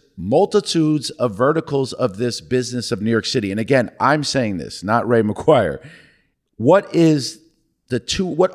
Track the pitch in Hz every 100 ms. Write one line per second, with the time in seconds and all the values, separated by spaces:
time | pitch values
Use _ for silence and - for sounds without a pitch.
0 | _ - 90 143 190 208 190 170 156 151
1 | 123 - 120 95 131 160 160 139 131 -
2 | 120 92 120 - 76 127 117 123 - 110
3 | 107 113 - 131 101 98 107 135 107 -
4 | 123 151 139 143 113 90 57 - 92 117
5 | 110 117 107 - - 143 90 69 - -
6 | _ _ _ _ _ - 117 190 202 160
7 | 165 151 123 - _ _ _ _ _ -
8 | - - 185 151 185